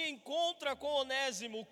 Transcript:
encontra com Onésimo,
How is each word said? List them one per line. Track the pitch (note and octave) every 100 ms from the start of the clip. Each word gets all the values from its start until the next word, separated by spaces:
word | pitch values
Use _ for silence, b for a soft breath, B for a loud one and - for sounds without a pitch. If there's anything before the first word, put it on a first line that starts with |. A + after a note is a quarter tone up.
| D#4+
encontra | C4+ B3+ D4+ E4+ F4 D4
com | C4 C#4+
Onésimo, | C#4+ C4 C4 C4+ G3 A#3 A3 A3